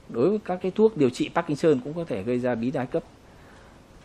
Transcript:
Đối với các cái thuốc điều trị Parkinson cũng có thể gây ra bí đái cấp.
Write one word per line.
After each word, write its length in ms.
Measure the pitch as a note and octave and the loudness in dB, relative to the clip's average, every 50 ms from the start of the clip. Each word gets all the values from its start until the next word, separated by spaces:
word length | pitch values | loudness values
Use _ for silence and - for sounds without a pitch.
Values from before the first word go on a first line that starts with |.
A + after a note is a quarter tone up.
| - - | -18 -10
Đối 200 | - A2+ B2 F3 | -2 0 2 2
với 100 | G#3+ G#3+ | 2 0
các 200 | - - F3+ F3+ | -2 -6 -8 -4
cái 100 | - F#3 | -4 -4
thuốc 260 | F3+ - G#3+ A3 A3 D3+ | 2 4 4 4 6 4
điều 120 | C#3 B2 | 2 2
trị 200 | A#2+ - D#3+ - - | 2 0 -4 -2 -2
Parkinson 440 | F3 E3+ - D3 C3 - E3 D3+ B2+ | -2 -2 -2 -4 0 4 4 4 2
cũng 140 | B2 C#3+ D3+ | 0 -6 -8
có 100 | F3 E3+ | -8 -8
thể 200 | - B2+ G2 F#2+ | -6 -6 -6 -4
gây 160 | A#2+ B2 B2 | -2 -2 -2
ra 160 | B2 B2+ B2 | 0 -2 -2
bí 160 | A2+ A2+ C3 | -2 -2 -4
đái 140 | D#3 C#3 B2 | -2 -4 -6
cấp. 180 | - - E3 - - - - - - - - - - - - - - - - - _ - - | -4 -4 -6 -6 -6 -20 -20 -20 -20 -20 -20 -20 -20 -20 -20 -20 -20 -20 -20 -20 _ -20 -20